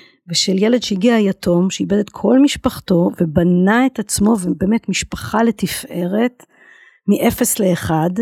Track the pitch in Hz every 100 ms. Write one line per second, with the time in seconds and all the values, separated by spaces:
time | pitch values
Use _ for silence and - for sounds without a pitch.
0 | - _ - 165 - 190 214 247 - 196
1 | 233 233 196 - 185 175 185 - 185 202
2 | 208 - 202 262 285 - 247 - - 170
3 | 185 - 165 151 175 180 190 233 262 254
4 | - - 208 226 175 147 190 226 - 185
5 | - - - 214 233 220 185 - - 175
6 | 175 208 247 _ - _ - - - _
7 | - 202 233 226 240 - 190 170 - 156
8 | 170 185